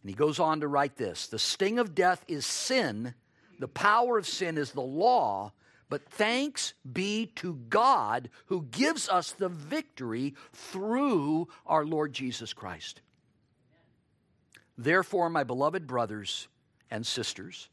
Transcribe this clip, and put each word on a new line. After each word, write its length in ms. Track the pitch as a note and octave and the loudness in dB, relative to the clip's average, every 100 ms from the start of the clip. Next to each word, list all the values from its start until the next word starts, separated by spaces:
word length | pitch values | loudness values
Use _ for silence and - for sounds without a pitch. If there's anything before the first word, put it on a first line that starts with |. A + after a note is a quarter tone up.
And 80 | G2 | -10
he 40 | G2 | 0
goes 240 | D3+ D3 | 2 4
on 200 | D#3+ D#3 | 2 2
to 80 | D3 | 2
write 300 | C#3+ C#3+ - | 2 0 0
this, 280 | G2+ E2 - | -6 -4 -8
"The 140 | A2+ | -2
sting 400 | - - G3 A3+ | -2 2 2 2
of 160 | A3+ D#3+ | 0 2
death 280 | F3+ F#3 - | 2 2 -2
is 180 | D#3 - | -6 -4
sin. 680 | - - C4 F3+ G#2+ B2 A#2+ _ _ _ - | -4 0 2 2 -2 -6 -10 _ _ _ -12
The 100 | C3 | -10
power 520 | - G3+ G#3+ B3 A#3 | 2 4 6 4 2
of 80 | F3+ | 0
sin 320 | - F3+ D#3+ | -4 -2 -2
is 140 | C#3 | -2
the 80 | C#3 | -4
law. 720 | C3 C#3+ G#3+ B3 C3 G2 G#2 _ _ _ _ | -4 2 4 6 4 0 -6 _ _ _ _
But 200 | D3 - | -8 -8
thanks 640 | - G#3+ A#3+ D4 - - - C3+ | 0 2 2 -2 -4 -8 -8 -10
be 360 | B2+ G3 G#3 A3+ - | -4 0 0 -2 -6
to 180 | F3+ D#3 A#2 | -6 -6 0
God 600 | G3 B3 B3 G#2+ A#2 B2 - _ | 4 6 6 4 -2 -4 -18 _
who 160 | F#3 | -4
gives 440 | C#3+ A2+ C#4 D#4+ - | -4 0 0 0 0
us 240 | F#3 E3+ | 0 0
the 160 | - F#3+ | -4 -6
victory 880 | E3+ D3 D4+ D4+ - B2 A2+ C#3 C#3 - | -6 -4 -4 -6 -10 -6 -2 -4 -6 -20
through 960 | - - F#3+ G3+ A#3+ C#4+ G3+ C#3+ D#3 E3+ - - | -20 -12 -6 -2 2 4 2 2 0 -2 -10 0
our 200 | D#3+ D3+ | 2 2
Lord 260 | D#3+ D3+ | 0 -2
Jesus 400 | B2+ C3 A#2+ A2+ | -2 -6 -6 -10
Christ." 480 | - G2+ E2+ - - _ _ _ _ _ _ _ _ _ _ _ _ _ _ _ - _ - | -10 -10 -10 -12 -16 _ _ _ _ _ _ _ _ _ _ _ _ _ _ _ -20 _ -6
Therefore, 520 | B2 F3 F3+ G3 E3+ | 2 2 2 0 2
my 160 | E3+ B2+ | 2 -2
beloved 420 | B2 C#3+ F3+ D3+ | 2 0 0 -4
brothers 640 | B2+ A2+ G#2+ G2 - - _ _ _ _ | -2 -2 -4 -6 -8 -10 _ _ _ _
and 180 | A2 A#2 | -8 -4
sisters 640 | - A#2 - E2+ - - | -4 -4 -6 -12 -16 -20